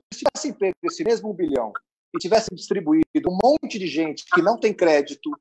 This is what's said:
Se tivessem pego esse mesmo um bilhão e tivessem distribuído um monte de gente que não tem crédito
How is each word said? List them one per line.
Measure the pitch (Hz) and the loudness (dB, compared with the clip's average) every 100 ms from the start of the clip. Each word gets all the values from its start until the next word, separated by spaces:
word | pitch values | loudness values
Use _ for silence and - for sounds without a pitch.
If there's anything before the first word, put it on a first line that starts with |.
| - | -14
Se | - | -2
tivessem | - - 294 | -2 -2 -8
pego | - 190 - | -2 -2 -2
esse | 165 - | -8 -4
mesmo | 214 220 214 | -2 -2 -2
um | |
bilhão | 180 160 135 110 - _ _ _ 170 | -4 -2 -2 -4 -8 _ _ _ -6
e | |
tivessem | 175 214 - 170 | 2 2 0 -12
distribuído | - 196 151 156 156 151 175 | -4 -2 2 2 4 0 -2
um | 185 | 2
monte | 240 311 254 220 | 4 4 0 -6
de | 180 | -4
gente | 143 156 - - | -2 -4 -6 0
que | 180 | 2
não | 175 226 | 2 2
tem | 220 | 0
crédito | - 170 147 143 143 151 143 | 2 4 4 2 -6 -10 -10